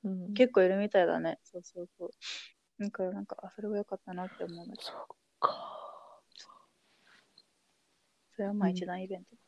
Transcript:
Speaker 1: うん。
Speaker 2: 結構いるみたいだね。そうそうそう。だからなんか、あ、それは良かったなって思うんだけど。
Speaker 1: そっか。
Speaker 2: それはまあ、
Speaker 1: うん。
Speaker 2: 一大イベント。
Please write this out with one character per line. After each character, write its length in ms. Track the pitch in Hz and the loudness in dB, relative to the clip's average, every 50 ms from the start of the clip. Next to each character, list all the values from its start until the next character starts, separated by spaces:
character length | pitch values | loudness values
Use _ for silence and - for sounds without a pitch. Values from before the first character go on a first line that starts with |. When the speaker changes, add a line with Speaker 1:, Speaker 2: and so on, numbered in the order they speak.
| - | -4
Speaker 1:
う 40 | 196 190 185 180 190 | -4 -4 -4 -6 -4
ん。 40 | 208 | 6
Speaker 2:
結 180 | 214 254 254 | 6 6 8
構 100 | - 202 | 10 8
い 60 | 185 180 | 8 8
る 80 | 190 | 6
み 120 | 196 208 208 | 4 2 6
た 140 | - 196 | 6 6
い 40 | 175 | 8
だ 120 | 170 170 165 | 8 4 2
ね。 220 | 165 165 160 - | 0 -2 -4 -4
そ 160 | _ - - 180 | _ -14 -14 -14
う 40 | 180 | -14
そ 180 | - _ 180 | -12 _ -12
う 60 | 175 - _ _ | -12 -12 _ _
そ 80 | 175 | -12
う。 40 | - _ _ - - - - - - _ _ _ _ _ - | -12 _ _ -12 -12 -10 -12 -14 -16 _ _ _ _ _ -6
だ 100 | 202 208 | -6 -6
か 120 | - - | -2 -2
ら 80 | 185 185 | -2 -2
な 80 | 190 196 | -2 -6
ん 40 | 202 | -8
か、 100 | - - - | -8 -10 -12
あ、 80 | - 185 | -12 -14
そ 100 | - - | -10 -6
れ 60 | 208 208 | -4 -2
は 80 | 214 | -2
良 80 | 202 208 | -2 -2
か 120 | - 196 | -4 -8
っ 40 | - _ | -10 _
た 100 | 190 180 | -10 -8
な 120 | 180 185 | -6 -6
っ 100 | 185 - | -8 -6
て 80 | - 180 | -8 -8
思 180 | 185 170 170 | -8 -8 -12
う 40 | 170 | -12
ん 20 | 185 | -14
だ 80 | 196 | -14
け 80 | - - | -10 -10
ど。 60 | - | -10
Speaker 1:
そ 20 | |
っ 140 | - - - _ - _ _ _ _ _ | -10 -10 -14 _ -18 _ _ _ _ _
か。 800 | - - - - - - - - - - - - - - - - _ _ _ - - - - - _ _ _ _ _ _ _ _ _ - - - _ _ _ - _ _ _ _ _ _ _ _ _ _ _ _ _ _ _ _ _ _ _ | 0 0 0 -2 -10 -12 -12 -12 -12 -14 -16 -18 -20 -20 -20 -20 _ _ _ -20 -20 -20 -20 -20 _ _ _ _ _ _ _ _ _ -20 -20 -20 _ _ _ -20 _ _ _ _ _ _ _ _ _ _ _ _ _ _ _ _ _ _ _
Speaker 2:
そ 80 | - | -4
れ 60 | 202 196 | -4 -2
は 60 | 208 | 0
ま 120 | 208 196 | 2 2
あ、 20 | 190 | 2
Speaker 1:
う 40 | |
ん。 40 | 185 | 2
Speaker 2:
一 100 | 180 180 | 0 -4
大 160 | 180 180 185 | -4 -6 -8
イ 60 | 190 185 | -6 -8
ベ 80 | 190 | -8
ン 80 | 180 185 | -10 -10
ト。 120 | _ 233 _ _ | _ -20 _ _